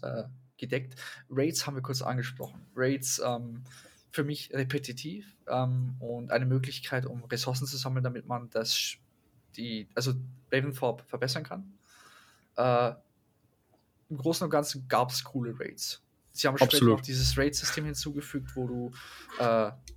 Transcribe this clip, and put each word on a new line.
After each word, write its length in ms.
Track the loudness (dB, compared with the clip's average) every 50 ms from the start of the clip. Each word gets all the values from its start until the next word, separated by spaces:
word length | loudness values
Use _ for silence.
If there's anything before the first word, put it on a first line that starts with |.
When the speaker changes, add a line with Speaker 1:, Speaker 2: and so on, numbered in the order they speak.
| -6
Speaker 1:
äh, 220 | -6 -4 -6 -6 -8 -10 -18 -20 _ _ -12
gedeckt. 380 | -6 -4 -4 -4 -4 -6 -10 -14 -14 -14 -14 -16 -14 -4
Raids 360 | 0 2 2 2 2 0 -2
haben 80 | -2 -4
wir 80 | -4 -4
kurz 200 | -4 -4 -4 -2
angesprochen. 640 | -2 -2 -2 -2 -4 -6 -8 -10 -12 -12 -16 -20 -8 -2
Raids, 460 | 2 2 4 4 2 0 0 -2 0 0
ähm, 400 | 0 0 -2 -4 -8 -10 -10 -12 -14 -18 -20 -20 -20 -20 _ _ _
für 120 | -2 -2 0
mich 300 | 0 -2 -4 -6 -4 -2
repetitiv, 840 | -2 0 0 0 -2 -2 -4 -8 -8 -8 -8 -8 -10 -12 -14 -20 _ _ -2
ähm, 480 | 0 2 2 2 2 2 0 0 -4 -6
und 320 | -6 -6 -6 -6 -2 0
eine 140 | 2 2 4
Möglichkeit, 640 | 4 4 4 2 0 -4 -8 -6 -2 -2 -2 -2
um 180 | -2 -4 -8 -6
Ressourcen 420 | -4 -4 -2 -2 -2 -2 -2 -2
zu 120 | -4 -4 -4
sammeln, 260 | -4 -2 0 0 0
damit 220 | 0 -2 -4 -6
man 240 | -6 -6 -6 -6 -4
das 240 | -2 -2 0 0 0
Sch-, 240 | 0 0 -2 -4 -8 _ _ _ _ _ _ _ _ _ _ -12
die, 320 | -10 -8 -6 -6 -6 -8 -6 -4
also 180 | 0 0 2 0 0 -2 -8 -12 -16 -4 _ 2
Raventhorpe 520 | 2 2 2 0 0 0 0 0 -2 -6
verbessern 380 | _ -4 -2 -2 -2 -2 -2 -6
kann. 300 | -6 -8 -10 -10 -12 -16 _ _ _ -20 -20 -20 -20 -20 -20 -20 _ _ _ _ _ _
Äh, 360 | 2 4 6 6 6 4 4 0 -4 _ _ _ _ _ _ _ _ _ _ _ _ _ _ _ _ _ _ _ _ _ -10
im 80 | -8 -4
Großen 260 | 0 0 0 0 0
und 60 | 2
Ganzen 360 | 2 2 2 0 -2 -6 -2 2
gab's 360 | 4 4 4 4 0 -4 -6
coole 340 | -4 -4 -4 -2 -2 -4 -6
Raids. 440 | -8 -10 -8 -8 -8 -8 -8 -10 _ _ _ _ _ _ -4
Sie 140 | 0 2
haben 120 | 2 4 6
später 160 | 6 6 8
Speaker 2:
Absolut. 240 | 8 8 8 8 6
Speaker 1:
noch 20 |
dieses 380 | 4 0 0 2 2 4 4 4
Raid-System 480 | 4 2 2 0 -2 -2 -2 -2 -2
hinzugefügt, 680 | -4 -4 -4 -4 -4 -4 -4 -6 -6 -6 -6 -6 -6 -4
wo 120 | -4 -4
du, 260 | -2 -2 -4 -4 -6 -8 -10 -16 -16 -16 -18 -16 -8 -2 2
äh, 340 | 4 4 6 6 4 2 0 -6 -14 -18 -18